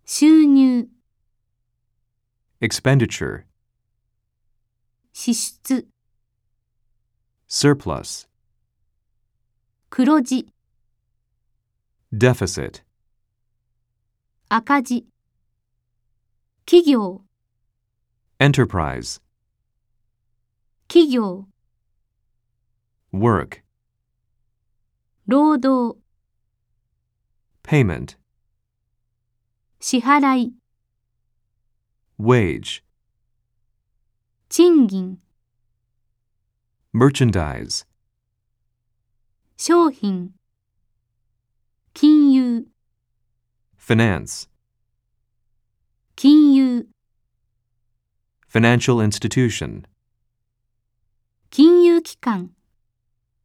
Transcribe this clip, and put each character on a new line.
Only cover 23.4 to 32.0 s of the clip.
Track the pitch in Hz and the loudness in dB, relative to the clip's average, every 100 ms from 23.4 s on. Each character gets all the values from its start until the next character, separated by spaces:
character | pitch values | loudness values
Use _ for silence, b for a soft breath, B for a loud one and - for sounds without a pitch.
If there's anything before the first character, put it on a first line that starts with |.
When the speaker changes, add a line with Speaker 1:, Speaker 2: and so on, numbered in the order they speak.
| 64 - _ _ _ _ _ _ _ _ _ _ _ _ _ _ _ _ 196 | -4 -16 _ _ _ _ _ _ _ _ _ _ _ _ _ _ _ _ -2
Speaker 1:
労 | 269 302 294 | 0 2 0
働。 | 262 254 233 - _ _ _ _ _ _ _ _ _ _ _ _ _ _ _ _ | 0 -2 -4 -8 _ _ _ _ _ _ _ _ _ _ _ _ _ _ _ _
Speaker 2:
Payment. | - 151 104 64 - - _ _ _ _ _ _ _ _ _ _ _ _ _ _ _ _ | -2 0 0 -4 -12 -20 _ _ _ _ _ _ _ _ _ _ _ _ _ _ _ _
Speaker 1:
支 | - 247 | -6 -4
払 | 240 294 269 254 | 0 0 0 -2
い。 | 240 - _ _ _ _ _ _ _ _ _ _ _ _ _ _ | -4 -10 _ _ _ _ _ _ _ _ _ _ _ _ _ _